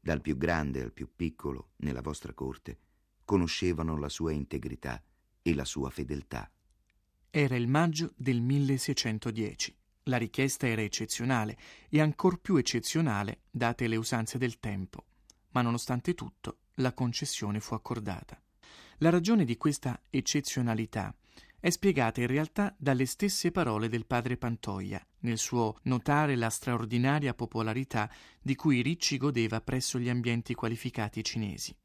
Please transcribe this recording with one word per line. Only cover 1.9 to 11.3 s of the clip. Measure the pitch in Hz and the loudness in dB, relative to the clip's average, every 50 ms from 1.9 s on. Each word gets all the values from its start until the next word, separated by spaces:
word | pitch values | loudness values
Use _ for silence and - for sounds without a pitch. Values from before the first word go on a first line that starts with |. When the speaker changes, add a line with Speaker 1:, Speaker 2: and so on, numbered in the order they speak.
| 67 62 | -4 -4
Speaker 1:
vostra | 64 73 78 - - - - | -6 -6 -8 -8 -10 -12 -10
corte, | - 65 65 65 - _ - - - _ _ _ _ _ _ _ _ _ | -6 -6 -8 -8 -8 _ -14 -14 -14 _ _ _ _ _ _ _ _ _
conoscevano | - 104 95 87 82 - - - 90 87 78 80 80 78 76 | 4 4 4 4 4 0 0 0 0 0 0 0 -2 -2 -2
la | 73 73 | -2 -4
sua | - - 80 80 78 | -4 -2 -2 0 0
integrità | 73 69 - - 69 - - - - - 67 60 - - _ _ _ _ _ _ _ _ | 0 -2 -4 -4 -6 -6 -6 -10 -8 -8 -8 -8 -8 -10 _ _ _ _ _ _ _ _
e | 85 82 | 2 2
la | 71 67 | 2 0
sua | - - 76 67 67 | -4 -4 -4 -4 -4
fedeltà. | - - 73 65 73 71 69 _ - 62 50 - _ _ _ _ _ _ _ _ _ _ _ _ _ _ _ _ | -4 -6 -6 -6 -6 -8 -6 _ -8 -10 -10 -10 _ _ _ _ _ _ _ _ _ _ _ _ _ _ _ _
Speaker 2:
Era | - 156 147 135 127 | 0 2 2 2 2
il | 123 120 117 | 2 2 4
maggio | 131 151 165 170 156 151 170 - - | 4 4 4 4 2 0 -4 -4 -6
del | _ 131 127 127 120 | _ 0 0 2 2
milleseicentodieci. | 117 123 139 143 143 135 139 131 - - 139 - - 120 110 107 - 117 110 110 110 107 - - - - - _ _ _ _ _ _ | 2 2 2 2 4 2 2 0 0 -2 -2 0 0 -2 -2 -2 -2 -4 -2 -2 -2 -4 -2 -6 -8 -8 -8 _ _ _ _ _ _
La | - 127 | -2 0
richiesta | 120 117 110 - - 131 135 131 - - | 0 0 -2 0 0 0 0 0 0 0
era | 127 113 110 110 | 0 2 2 0
eccezionale | 104 - - 110 107 - - 120 127 | -2 -2 -4 -4 -4 -4 -2 0 0